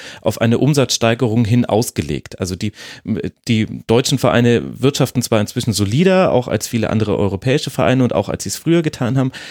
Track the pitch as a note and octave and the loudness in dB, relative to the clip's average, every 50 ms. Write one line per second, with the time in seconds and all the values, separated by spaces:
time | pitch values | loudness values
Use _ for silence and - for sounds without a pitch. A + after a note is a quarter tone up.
0 | - - - - - - G#2+ - - A2+ A#2 - - C3 D#3 C#3+ C3 A#2 - - | -10 -18 -18 -6 -4 -4 -2 0 2 2 2 4 4 4 4 2 2 0 0 0
1 | - A2+ A#2 A#2 C3 A#2 G#2+ A#2 A#2+ G2+ A#2 A#2+ A#2 - - G#2 A#2+ - - - | 0 0 2 2 0 0 2 2 2 2 2 2 2 2 2 0 0 0 -2 -4
2 | F2+ C#2+ D2+ C2+ - - - - G2 F2+ F#2 - - G#2 - - - - - - | -4 -4 -4 -6 -8 -10 -8 -6 -6 -6 -4 -4 -6 -8 -8 -10 -14 -20 -20 -12
3 | - - A2 F#2 - F#2 - _ _ - A#2+ A2 A2 - - B1 - - A2+ A#2+ | -8 -6 -4 -4 -6 -8 -10 _ _ 0 0 2 0 0 -4 -6 -2 0 2 2
4 | B2+ - D3 B2+ - B2 D#2 A#2 A#2+ A#2+ A#2+ A2 C#2 C2+ - - A2+ C3+ C#3+ - | 2 2 0 0 2 2 4 4 4 4 4 2 0 -4 -4 -2 0 0 2 2
5 | C#3 B2 - - A#2 - - A2 G#2+ - - C3 A#2+ - G#2 G2 G#2 G2 G2+ C3+ | 0 0 0 -2 -2 0 0 0 0 -2 -4 -4 -2 -2 0 0 0 0 2 2
6 | F#3 F#3+ F#3 F#3 F#3 - C#2 B2+ B2 - - A2 - - - A#2 G#2+ - - A2 | 2 4 4 4 4 4 2 2 0 0 -2 -4 -4 -4 -4 -2 -2 0 0 0
7 | A2 G#2 G2 - - G2 F#2+ G2 - C3 C3 D3+ - - - - - - B2+ C3 | 0 0 0 0 0 -2 -2 -2 -2 -2 0 0 -2 -4 -2 0 0 2 2 2
8 | B2+ A#2+ - - - - - - - - - - - D#3 E3 E3+ D#3+ D3+ - - | 2 2 2 0 -2 -2 -4 -8 -8 -8 -10 -6 -2 0 0 0 0 -2 -4 -4
9 | C3 - C3 C3+ C3 C3 - - - - | -2 -2 0 0 0 -2 -4 -8 -14 -18